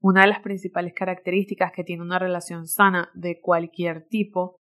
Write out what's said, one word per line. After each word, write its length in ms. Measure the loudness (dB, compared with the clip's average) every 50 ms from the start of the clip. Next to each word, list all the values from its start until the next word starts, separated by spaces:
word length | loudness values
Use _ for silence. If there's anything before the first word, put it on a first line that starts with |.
una 200 | 4 4 6 8
de 60 | 6
las 120 | 6 6 0
principales 520 | -6 -10 -10 -8 -10 -8 _ -6 -6 -6 -6
características 760 | -6 -6 -6 -6 -6 _ -2 -2 -2 -2 -2 -2 -2 -2 -2
que 120 | -2 -10 -8
tiene 200 | -8 -8 -10 -6
una 160 | -4 -4 -2
relación 480 | -2 -2 -4 -4 -6 -8 -12 -12 -10
sana 440 | -10 2 4 4 4 6 2 -2 -4 _
de 260 | -8 -6 -6 -8 -6
cualquier 680 | _ 0 0 0 0 -4 _ -4 -4 -4 -4 -6 -10
tipo 500 | _ -4 -4 -2 -2 _ -6 -6 -6 _ _ _